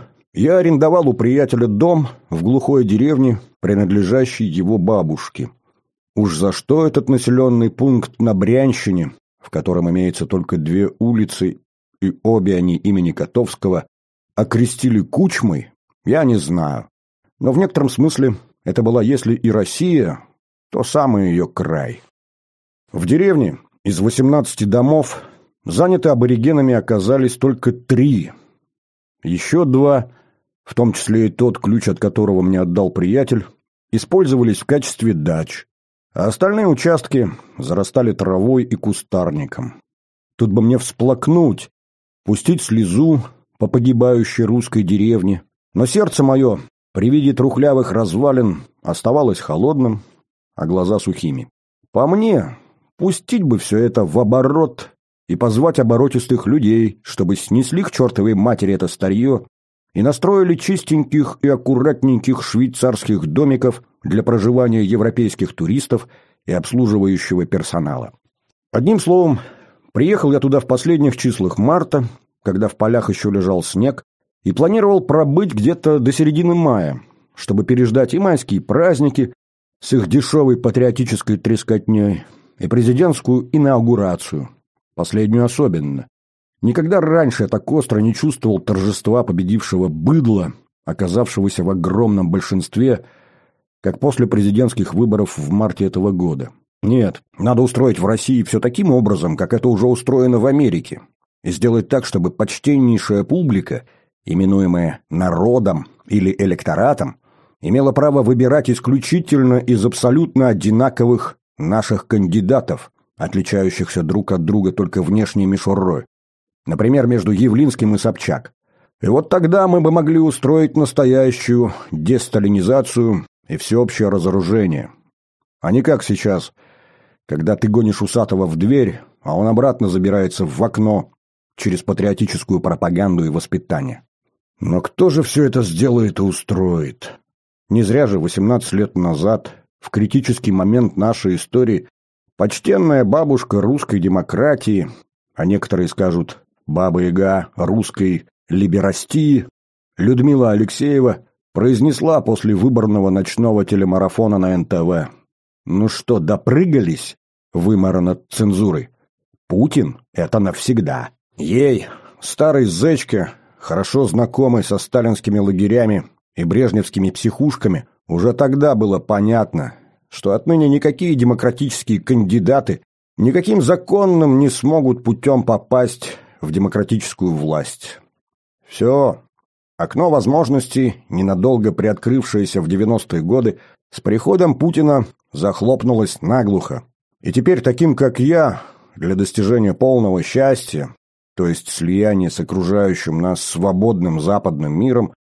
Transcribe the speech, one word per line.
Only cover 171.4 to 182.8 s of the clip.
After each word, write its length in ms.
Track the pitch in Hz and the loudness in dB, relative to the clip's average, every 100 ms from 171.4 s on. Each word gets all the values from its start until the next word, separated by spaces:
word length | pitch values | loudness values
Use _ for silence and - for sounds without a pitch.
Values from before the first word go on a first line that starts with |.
| 120 123 139 - - 104 | -2 -2 -6 -6 -2 -2
кандидаты 800 | - 123 98 110 92 135 131 87 _ _ _ - | 0 0 2 0 2 0 0 -6 _ _ _ -2
никаким 460 | 117 180 185 208 | 0 2 0 0
законным 760 | 127 175 - 202 196 175 151 131 | 2 0 0 0 2 2 4 4
не 120 | 143 | 2
смогут 540 | - 131 160 131 123 | 0 0 2 0 0
путём 380 | 117 107 143 131 | -2 -2 2 0
попасть 760 | - 107 - 127 123 - - - _ - | 2 -2 0 0 0 -4 -16 -16 _ -14
в 120 | 78 | -6
демократическую 800 | 82 98 101 101 113 - - 90 | -2 -2 -2 -2 -2 -4 -4 -4
власть. 680 | 80 78 76 - - - - _ _ _ _ _ _ _ | -2 -2 -4 -6 -12 -20 -20 _ _ _ _ _ _ _
Всё. 560 | - 113 139 131 - _ _ _ _ _ - | -4 0 2 0 -2 _ _ _ _ _ -10
Окно 340 | 170 - 170 | -6 0 2
возможностей, 920 | 147 104 147 135 139 123 139 127 101 - | 2 2 0 2 -2 -2 -2 -2 -4 -8
ненадолго 640 | 87 98 92 120 123 107 | -4 -2 0 0 2 0
приоткрывшееся 920 | 87 104 101 120 131 - 107 98 95 | 0 -2 -2 -2 -2 0 -2 -2 -4
в 60 | 80 | -2
девяностые 560 | 92 | 0